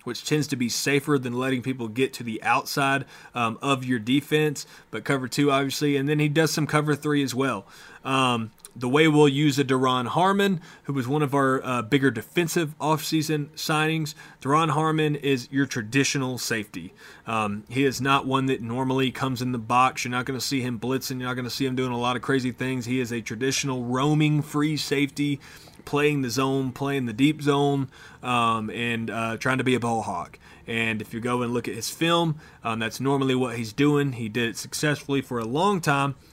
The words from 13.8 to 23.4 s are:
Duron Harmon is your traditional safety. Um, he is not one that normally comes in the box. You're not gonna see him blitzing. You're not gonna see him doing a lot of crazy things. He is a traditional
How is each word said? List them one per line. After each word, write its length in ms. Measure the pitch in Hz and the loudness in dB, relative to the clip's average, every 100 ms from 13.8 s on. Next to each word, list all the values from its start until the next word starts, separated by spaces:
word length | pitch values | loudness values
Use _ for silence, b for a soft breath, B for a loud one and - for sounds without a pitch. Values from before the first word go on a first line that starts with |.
| 156 160 151 - B B | 0 0 -4 -8 B B
Duron 280 | 131 151 165 | 0 2 2
Harmon 440 | 147 156 156 151 | 2 2 2 2
is 340 | 147 143 135 120 | 0 0 0 0
your 120 | 135 | -2
traditional 760 | 135 127 107 135 135 147 127 123 | 0 -2 0 2 2 0 -2 -4
safety. 540 | - 113 101 92 90 B B B | -4 -4 -4 -10 -14 B B B
Um, 380 | - 113 107 104 - | -4 -2 -2 -4 -4
he 160 | 120 | 0
is 160 | 139 117 | 0 0
not 260 | 135 139 131 | 0 0 2
one 200 | 131 131 | 0 0
that 140 | 131 | -2
normally 520 | 113 120 131 131 131 | -2 -2 0 0 0
comes 280 | - 135 120 | -2 -4 -2
in 120 | 127 | -4
the 60 | 123 | -4
box. 460 | 110 123 131 - | 0 4 4 2
You're 60 | 123 | -4
not 160 | 123 127 | -4 -4
gonna 140 | 131 | -4
see 200 | - 139 | -2 -2
him 200 | 123 117 | -2 -4
blitzing. 400 | 120 131 - 131 | -2 -2 -4 -6
You're 80 | 127 | -6
not 60 | |
gonna 160 | 127 123 | -6 -6
see 140 | - | -2
him 120 | 135 127 | -2 0
doing 160 | 127 | -2
a 60 | 120 | 0
lot 180 | 120 123 | 0 -2
of 60 | |
crazy 280 | - 135 123 | 0 0 0
things. 340 | 117 127 131 | -4 -4 -4
He 140 | 117 127 | -2 -2
is 140 | 120 | -2
a 80 | 120 | -4
traditional 640 | 104 110 | -6 -4